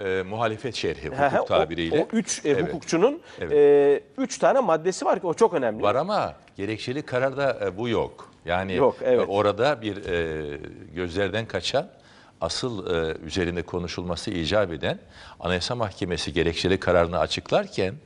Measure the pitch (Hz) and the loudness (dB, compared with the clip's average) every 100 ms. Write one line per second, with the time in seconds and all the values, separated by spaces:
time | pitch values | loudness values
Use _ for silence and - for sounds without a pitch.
0 | 98 95 92 107 117 107 127 101 92 76 | -2 -2 -2 -2 -2 -2 -6 -4 -4 -4
1 | 76 131 143 165 - 87 80 120 82 151 | -6 0 2 2 2 2 2 0 0 0
2 | - 226 190 - 156 131 85 156 - 165 | 0 0 -2 -2 0 0 0 -4 -2 2
3 | 226 330 - - 85 151 143 143 143 139 | 2 2 -10 -10 0 6 8 8 6 4
4 | - - 269 - 175 254 220 160 170 180 | 0 -6 -6 2 4 4 4 2 0 -2
5 | 370 240 185 151 220 165 120 107 101 117 | 0 0 0 4 4 4 0 0 0 2
6 | 175 202 101 78 - - 98 110 - 135 | 0 0 -2 -6 -16 -8 -6 -4 -4 -6
7 | 151 123 135 135 139 117 98 90 120 101 | -2 0 0 0 -2 0 -2 -2 0 0
8 | 64 - - - 80 90 95 92 131 - | -2 -6 -20 -12 -2 -2 0 2 2 2
9 | 127 123 90 98 104 104 104 101 110 98 | 2 2 2 2 2 4 2 0 -4 -6
10 | 92 87 82 78 76 71 - 80 - 85 | -4 -2 -2 -4 -6 -8 -12 -14 -12 -6
11 | 90 87 98 104 113 95 - 135 190 - | -4 -2 -2 -2 -4 -6 -2 -2 -4 -10
12 | - - - - 82 - 131 104 92 85 | -20 -20 -20 -6 -4 -2 -4 -4 -2 -2
13 | 80 - 82 95 87 87 82 90 87 - | -2 -4 -6 -2 0 -2 -4 -6 -6 -6
14 | 87 85 - 90 78 101 98 78 95 185 | -6 -6 -4 -4 0 0 0 -2 -4 -6
15 | - - - - 87 90 - 123 107 - | -10 -20 -20 -8 -2 -2 -2 -4 -4 -4
16 | 92 87 - 78 80 82 90 92 - 90 | -4 -4 -4 0 0 2 0 0 4 4
17 | 85 87 78 - - 175 202 - 92 139 | 4 2 -2 -4 -2 -2 -2 -4 -4 -4